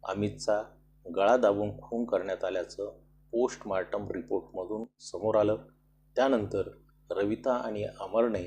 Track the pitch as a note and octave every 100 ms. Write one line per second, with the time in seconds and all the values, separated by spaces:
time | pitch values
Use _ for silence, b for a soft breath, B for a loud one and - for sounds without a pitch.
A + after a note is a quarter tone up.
0 | F#2+ G2 G#2 G2+ - G#2+ A2 - _ _
1 | F#2 F2 G2 B2+ A2+ G2+ G#2 G2+ - A#2
2 | A#2 G2 F#2 F#2 F#2+ F#2 E2+ - G#2 -
3 | - _ _ A#2 B2 - G#2+ F#2+ F2+ G#2
4 | G2+ F#2+ - G2 - F#2 F2+ G#2+ A#2 _
5 | - F2+ G#2+ G#2+ G#2 A2 - _ _ _
6 | _ - C3+ B2 G2+ G2+ F2+ - _ _
7 | _ F2+ G2+ A2 C3 B2 A#2 G#2+ G#2 G2+
8 | G2 G#2 A#2+ G2+